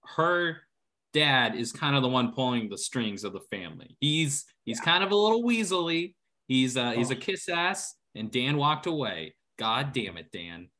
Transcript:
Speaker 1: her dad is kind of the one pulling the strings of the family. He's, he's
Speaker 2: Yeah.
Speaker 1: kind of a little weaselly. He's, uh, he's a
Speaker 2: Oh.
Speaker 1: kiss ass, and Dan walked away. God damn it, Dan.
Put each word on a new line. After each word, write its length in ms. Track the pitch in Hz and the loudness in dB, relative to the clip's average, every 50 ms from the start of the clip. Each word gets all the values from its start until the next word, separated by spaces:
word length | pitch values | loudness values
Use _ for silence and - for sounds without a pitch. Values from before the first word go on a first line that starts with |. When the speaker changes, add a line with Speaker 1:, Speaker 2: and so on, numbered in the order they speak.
| _ - - | _ -10 0
Speaker 1:
her 420 | - 160 170 175 175 175 170 160 - _ _ _ _ _ _ _ _ _ _ - | 2 2 4 4 2 0 -2 -4 -6 _ _ _ _ _ _ _ _ _ _ 0
dad 420 | 151 151 147 135 127 120 113 110 | 2 4 6 6 4 4 2 0
is 160 | - 117 113 - | -2 -4 -6 -4
kind 220 | - - 147 139 139 | -4 0 2 2 4
of 40 | |
the 60 | 127 127 | 2 4
one 220 | 127 127 120 120 | 2 2 2 2
pulling 380 | 117 - 131 127 123 120 110 104 | 0 0 0 0 0 0 -2 -4
the 80 | 101 95 | -6 -6
strings 460 | - - - 127 117 107 101 98 98 | -8 -4 -2 -2 -2 -2 -4 -6 -8
of 80 | 101 92 | -8 -8
the 80 | 95 - - | -8 -10 -8
family. 460 | - 98 90 82 78 69 - - - _ | -10 -10 -8 -10 -14 -16 -18 -20 -8 _
He's, 460 | - 147 151 160 160 147 139 - - - _ _ _ | 0 0 2 2 2 0 0 -4 -6 -10 _ _ _
he's 140 | - 117 117 | -6 -6 -2
Speaker 2:
Yeah. 60 | - | 0
Speaker 1:
kind 180 | 165 170 180 196 | 2 2 2 4
of 80 | 190 | 4
a 40 | 208 | 4
little 280 | 208 208 220 226 233 240 | 4 4 4 4 4 2
weaselly. 720 | 240 240 226 220 175 190 180 170 165 165 165 175 170 _ _ _ _ _ _ _ _ | 2 2 2 2 0 0 0 0 0 0 -2 -2 -4 _ _ _ _ _ _ _ _
He's, 280 | 135 131 131 131 123 131 | 2 4 4 4 2 0
uh, 140 | 120 120 | 0 0
he's 200 | 117 117 120 120 | 0 0 0 0
a 40 | 131 | -2
Speaker 2:
Oh. 40 | 127 | -4
Speaker 1:
kiss 280 | - - 190 175 - - | -4 -6 -6 -4 -4 -4
ass, 440 | 175 170 170 180 196 190 - - - _ _ _ _ | -2 0 0 0 -2 -2 -8 -10 -12 _ _ _ _
and 160 | 208 - - | -10 -10 -4
Dan 240 | - 123 123 135 147 147 | -2 0 0 2 2 2
walked 280 | 139 147 151 147 - 180 | 4 2 2 2 -2 -4
away. 480 | 165 151 135 110 95 82 78 80 _ _ _ _ _ - | -2 -2 -2 -4 -4 -6 -8 -12 _ _ _ _ _ -6
God 320 | 113 110 113 123 143 143 123 | -2 0 0 0 -2 -2 -4
damn 240 | 127 110 95 85 85 | -4 -6 -6 -8 -12
it, 140 | 80 - | -16 -14
Dan. 380 | - 92 85 85 85 85 90 87 _ | -14 -14 -12 -12 -14 -14 -16 -20 _